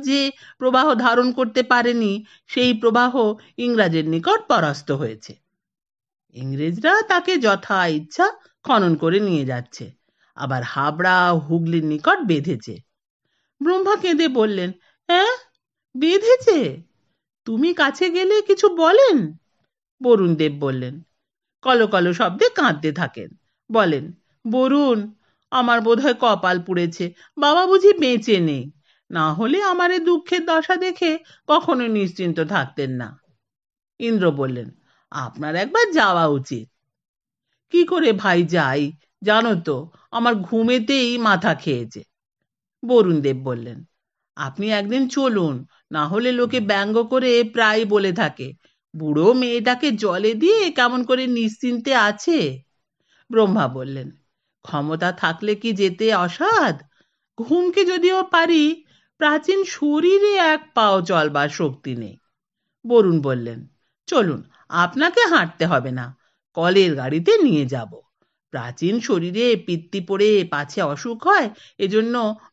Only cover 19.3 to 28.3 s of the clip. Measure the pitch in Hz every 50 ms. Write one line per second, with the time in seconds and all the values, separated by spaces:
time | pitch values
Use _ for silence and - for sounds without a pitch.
19.3 | 165 - _ _ _ _ _ _ _ _ _ _ _ _ 254 247 233 196 185 170
20.3 | 165 151 156 151 147 143 143 139 131 127 127 123 139 165 160 _ _ _ _ _
21.3 | _ _ _ _ _ _ - 262 254 240 220 208 208 185 170 175 175 170 220 175
22.3 | 185 285 440 480 480 392 294 233 160 147 160 156 147 175 165 131 - 113 90 -
23.3 | - _ _ _ _ _ _ - 220 226 196 170 151 135 151 165 - _ _ _
24.3 | _ _ - 226 226 254 254 262 277 294 285 262 233 214 202 214 - _ _ _
25.3 | _ _ _ - - 254 240 233 240 233 214 226 233 - 269 294 247 - 254 233
26.3 | 202 180 185 180 180 180 170 190 185 175 175 170 165 - 175 175 - _ - _
27.3 | _ 302 285 294 302 349 370 370 381 359 370 415 403 349 294 254 247 226 214 233